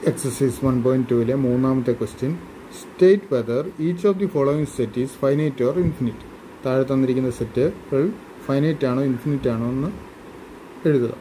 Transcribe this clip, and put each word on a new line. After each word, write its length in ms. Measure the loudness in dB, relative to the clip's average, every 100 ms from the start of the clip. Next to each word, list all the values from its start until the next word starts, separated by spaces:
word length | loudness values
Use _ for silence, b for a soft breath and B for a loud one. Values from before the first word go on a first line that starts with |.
| 0
എക്സർസൈസ് 480 | 0 -4 0 0 2 0
വൺ 120 | 2 2
പോയിന്റ് 220 | 2 2
ടു-ലെ 240 | 2 2 2 2
മൂന്നാമത്തെ 460 | 2 2 2 0 0
ക്വസ്റ്റ്യൻ, 320 | -2 -4 -4 -4 -8 -18 -18 -18
state 420 | -18 4 6 6 4
whether 280 | -2 0 -2 -2 -2 -2
each 160 | 2 0
of 60 | 2
the 60 | 0 2
following 300 | 2 2 -2 -2
set 200 | -2 -2
is 80 | -4 0
finite 360 | 2 2 0 2 0
or 60 | 2 0
infinite. 380 | 0 -4 -4 -14 -18 -20 -8
താഴെ 200 | 0 0 2
തന്നിരിക്കുന്ന 380 | 2 2 2 0 -2
സെറ്റുകൾ 640 | -2 0 0 0 -2 0 0 -2 -14 -14 -2
ഫൈനൈറ്റ് 380 | 2 2 2 0
ആണോ 120 | 2 0
ഇൻഫിനിറ്റ് 400 | 0 -2 0 0
ആണോ 140 | 0 -2
എന്ന് 160 | -2 -4 -6 -14 -18 -20 -18 -18 -18 -18 -2 2
എഴുതുക. 240 | 4 2 -4